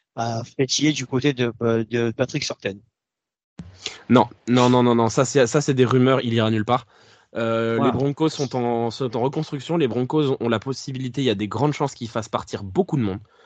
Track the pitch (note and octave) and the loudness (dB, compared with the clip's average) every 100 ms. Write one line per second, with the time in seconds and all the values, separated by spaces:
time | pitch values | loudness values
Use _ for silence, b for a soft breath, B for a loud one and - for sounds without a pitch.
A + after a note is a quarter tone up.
0 | _ B2+ A#2 A#2 - - C3 - D#3 C3+ | _ -6 -4 -6 -6 -4 -2 0 0 0
1 | B2+ C3 D3 B2 A#2+ A2+ A#2 A2+ A2 A#2+ | -2 -2 0 0 -2 0 0 0 0 -2
2 | A#2 G#2+ B2 D3 - - G2+ G2+ _ _ | 0 -2 -4 -4 -6 -6 -8 -8 _ _
3 | _ _ _ _ _ - - - B B | _ _ _ _ _ -20 -18 -14 B B
4 | B B2 - - - B2 B2 B2 B2 A#2 | B 4 4 -4 0 4 6 6 4 4
5 | A2+ - B2+ C#3 A#2+ D3+ D3 C3 A#2+ C3 | 2 2 2 4 4 2 2 2 4 4
6 | B2+ C3 A#2+ A2+ A2 A2 G#2+ B2 - b | 4 2 2 2 2 2 0 -2 -4 b
7 | b b b A2 A2+ A2+ A2+ A2+ C3+ A#2 | b b b -6 -2 0 0 0 0 0
8 | C#3 C3+ D#3+ - C3 B2+ A#2+ A#2 A#2 - | -2 0 -2 0 -4 -2 -2 -2 -2 -4
9 | C3 B2 C3 D#3 D#3 C#3+ C#3 E3+ C3 A#2 | -4 -2 -2 -2 -6 -8 -4 0 0 0
10 | B2+ D#3 C#3 C3+ A#2 A2 C3+ C3+ - C3 | -2 0 0 0 0 -2 -2 -8 -8 -8
11 | B2+ C#3 B2+ G2+ G#2 A2 D3 C#3+ C#3 - | -6 -2 0 0 -2 0 0 0 -4 -6
12 | A2+ A#2 A2 A#2+ - G2+ G2 B2 G3 C#3+ | -8 -8 -4 -6 -6 -10 -6 -2 -2 0
13 | G#2 G2 - b | -2 -4 -10 b